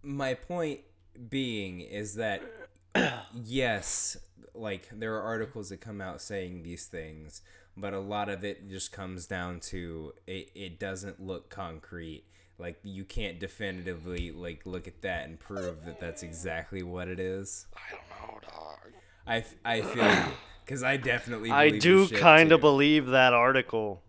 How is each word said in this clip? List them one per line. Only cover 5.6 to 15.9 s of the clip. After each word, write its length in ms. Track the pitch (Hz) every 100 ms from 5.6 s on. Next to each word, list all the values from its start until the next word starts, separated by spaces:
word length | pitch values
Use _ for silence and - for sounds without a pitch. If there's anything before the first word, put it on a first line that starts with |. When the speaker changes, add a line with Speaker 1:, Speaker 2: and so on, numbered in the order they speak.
| 95
Speaker 1:
that 120 | 95
come 200 | 110 104
out 180 | 92 85
saying 440 | - 101 90 90
these 220 | 82 85 -
things, 560 | 113 78 78 78 - - - _ -
but 160 | 98
a 60 | 98
lot 280 | 98 104 101
of 160 | 98
it 240 | 101 98 98
just 240 | 95 -
comes 360 | - 92 92 85
down 320 | 92 90 87
to 540 | - 92 87 82 76 - -
it, 240 | 92 - -
it 240 | 98 82
doesn't 400 | 101 95 98 87
look 300 | 95 90 -
concrete. 720 | - 92 78 - 87 82 76 _ _ _ _
Like, 200 | 87 80
you 220 | 104 95 95
can't 340 | - 104 85
definitively, 920 | 92 - 101 92 90 87 82 87 87
like, 340 | 82 87 85 -
look 200 | 90 87
at 140 | -
that 240 | 98 87 -
and 120 | 82
prove 440 | - 98 90 80
that 140 | 80